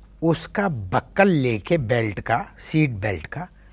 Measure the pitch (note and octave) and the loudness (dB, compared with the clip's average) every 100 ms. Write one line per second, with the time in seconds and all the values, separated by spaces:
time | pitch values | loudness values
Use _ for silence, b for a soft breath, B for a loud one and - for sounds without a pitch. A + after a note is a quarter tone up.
0 | b - E3 D#3 - - G3 B2+ F#2+ B2 | b -2 0 0 -2 -2 -2 -2 -2 -2
1 | - - G3 D#3 B2+ A2 - E3+ A2+ A#2+ | 0 4 4 4 2 -2 0 0 2 0
2 | A2 G2 - A#2 G3+ - - D#3 D3+ G#2 | 0 -4 -2 -2 -2 -10 -2 2 2 0
3 | G#2 F2+ - C#3 F3+ - b | -4 -4 -8 -12 -14 -18 b